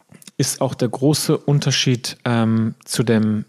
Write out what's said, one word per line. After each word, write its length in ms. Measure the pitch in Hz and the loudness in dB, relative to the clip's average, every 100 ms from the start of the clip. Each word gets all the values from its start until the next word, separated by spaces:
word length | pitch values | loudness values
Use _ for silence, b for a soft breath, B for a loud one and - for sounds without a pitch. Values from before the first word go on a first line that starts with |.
| _ - - - | _ -20 -12 -4
ist 240 | 127 - | -4 -2
auch 120 | 135 | -4
der 140 | - 123 | -2 -4
große 500 | 131 135 151 - 151 | 0 0 0 0 0
Unterschied, 800 | - 143 143 127 - 120 - - | 2 0 2 0 0 0 -4 -8
ähm, 520 | - 117 113 113 110 - - | -2 0 2 2 0 -4 -6
zu 180 | - | -2
dem 400 | 117 110 107 107 | 2 2 2 0